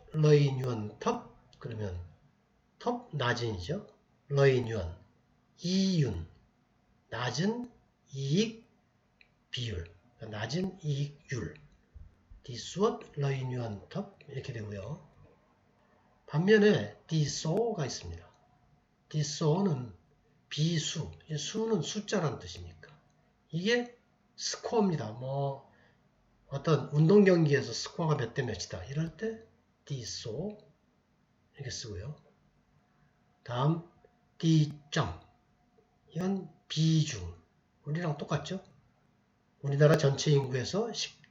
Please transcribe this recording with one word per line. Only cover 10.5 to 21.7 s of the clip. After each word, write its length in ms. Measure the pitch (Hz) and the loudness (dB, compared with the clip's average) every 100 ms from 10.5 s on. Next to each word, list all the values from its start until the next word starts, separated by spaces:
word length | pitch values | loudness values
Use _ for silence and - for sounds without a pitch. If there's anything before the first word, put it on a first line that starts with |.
| 175 190 - | -4 -4 -6
이익률. 720 | 151 139 143 - - 117 80 - - _ _ - - _ _ - | -4 -2 -4 -8 -10 -8 -8 -12 -20 _ _ -20 -20 _ _ -20
디수엇 600 | - 117 - 170 226 - - | -14 -12 -8 0 0 0 -8
러이뉴언 720 | 143 139 135 131 123 113 98 - | -4 -2 -2 -4 -6 -6 -10 -10
텁 280 | 185 202 - - | -10 -10 -16 -14
이렇게 240 | - - | -10 -8
되고요. 560 | 113 101 101 104 - - - - _ _ _ _ _ _ _ _ _ | -8 -10 -10 -10 -12 -16 -20 -20 _ _ _ _ _ _ _ _ _
반면에 720 | - 151 190 220 208 151 104 - - | -4 2 6 8 8 6 0 -10 -2
디소가 760 | 160 139 - 156 196 233 175 | 0 0 -2 -2 0 0 -2
있습니다. 400 | 120 - 87 85 - _ _ _ _ _ _ _ - | -6 -8 -12 -14 -16 _ _ _ _ _ _ _ -6
디소는 840 | 151 143 - 156 180 196 127 110 - _ _ _ _ - | -4 -2 0 2 2 2 0 -6 -14 _ _ _ _ -10
비수, 600 | 147 165 160 - 160 92 - - | -2 0 0 -2 -6 -8 -12 -10
이 80 | 147 | -8
수는 440 | - 220 226 | -6 -4 0